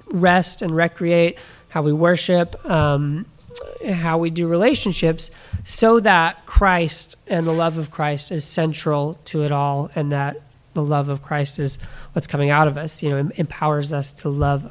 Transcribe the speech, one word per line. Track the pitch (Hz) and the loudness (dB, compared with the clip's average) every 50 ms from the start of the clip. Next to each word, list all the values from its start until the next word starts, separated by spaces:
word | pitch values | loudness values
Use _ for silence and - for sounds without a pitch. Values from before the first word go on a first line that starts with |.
| - | -12
rest | - 262 175 175 180 180 185 175 - - - - | -6 -2 2 4 4 4 4 2 0 -4 -6 -4
and | 170 160 | -2 0
recreate, | 160 170 175 - - 175 170 170 170 170 175 170 - - - - - - _ | 0 0 0 0 -2 0 2 4 4 4 2 0 -4 -12 -20 -20 -20 -18 _
how | - 165 147 | -4 -2 0
we | 151 147 | 0 2
worship, | 156 170 170 180 165 - - 180 175 175 170 - - - | 4 4 4 4 2 2 2 2 2 2 0 -4 -8 -4
um, | 302 185 156 147 147 143 143 147 143 147 160 220 - - - - - - - - - - - 415 247 185 | 0 2 2 2 2 2 2 0 -2 -4 -6 -8 -10 -16 -20 -20 -18 -16 -16 -14 -14 -14 -10 -6 -4 -4
how | 170 165 165 160 | -2 -2 0 0
we | 165 170 170 | 0 0 -2
do | 160 170 170 165 | -2 -2 0 0
relationships, | 170 170 208 262 294 - - 208 - - 170 160 160 160 - - - - - - - - - | 2 4 4 4 2 2 0 -2 -2 0 0 0 0 0 -6 -12 -14 -18 -12 -10 -10 -8 -6
so | - - - 226 226 233 233 | -4 0 2 4 6 6 6
that | 208 214 190 170 160 170 190 - - | 6 6 4 4 4 2 -2 -6 -12
Christ | - - - 202 190 180 175 170 151 - - - - - - _ | 0 2 4 6 6 4 4 2 0 -2 -4 -8 -10 -14 -16 _
and | - 196 170 165 | -4 -2 0 0
the | 165 160 | 0 0
love | 165 165 165 160 | 0 0 0 0
of | 165 151 143 | -2 -6 -6
Christ | - - 151 151 147 143 - - 185 | -6 -4 -2 -2 -2 -4 -4 -6 -4
is | 156 143 | -4 -4
central | - - 180 160 160 156 - - 156 151 143 143 151 170 - - | -2 -2 0 0 -2 -2 -2 -2 -2 0 0 0 -2 -4 -8 -10
to | - - 156 147 | -6 -4 -2 0
it | 147 147 | 0 0
all, | 143 143 143 139 139 147 - - | 0 0 0 0 -2 -4 -4 -4
and | 165 147 143 143 | -4 -2 -2 -2
that | 139 139 143 - 151 - - _ _ _ _ - | -2 -2 -4 -6 -8 -14 -20 _ _ _ _ -6
the | 165 147 | -4 -2
love | 147 147 143 143 143 | 0 0 0 0 -2
of | 139 139 - | -4 -6 -6
Christ | - 151 147 143 139 - - | -4 -4 -2 -2 -4 -4 -4
is | 143 135 - - - - - - - - - | -4 -4 -4 -6 -10 -14 -14 -14 -16 -8 -6
what's | 165 - | -6 -4
coming | - - 143 143 143 | -2 -2 0 2 4
out | 147 151 156 | 4 4 4
of | 151 139 147 | 4 2 -2
us, | 160 156 - - 165 | -6 -8 -8 -6 -4
you | 147 | -2
know, | 139 139 | -2 0
em-, | 143 156 - | -2 -2 -2
empowers | - 165 - - - 156 151 151 147 143 147 156 | -4 -4 -4 -4 -2 -2 0 0 0 -2 -2 -4
us | 143 139 - - | -4 -6 -6 -8
to | - - 147 | -8 -6 -4
love | 143 143 147 143 143 139 139 - | -2 0 0 0 0 0 -2 -4